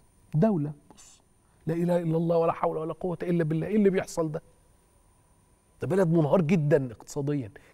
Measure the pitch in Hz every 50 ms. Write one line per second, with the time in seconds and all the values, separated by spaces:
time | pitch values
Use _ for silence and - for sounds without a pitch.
0 | _ _ _ _ _ _ - 151 196 226 202 160 143 151 147 - _ - - -
1 | - - - _ _ _ _ _ _ _ _ _ - 156 165 170 175 175 175 175
2 | 175 160 160 165 170 165 170 165 165 170 - - - 170 160 156 160 165 160 -
3 | - 185 165 - 175 175 175 170 165 151 160 160 160 180 208 220 202 196 180 190
4 | - - - 175 160 156 151 156 - _ _ _ _ _ _ _ _ _ _ _
5 | _ _ _ _ _ _ _ _ _ _ _ _ _ _ _ - 123 123 175 196
6 | 190 160 165 170 151 135 151 202 160 143 202 170 147 147 160 143 135 123 110 -
7 | - - - 147 139 143 147 143 120 101 - - - -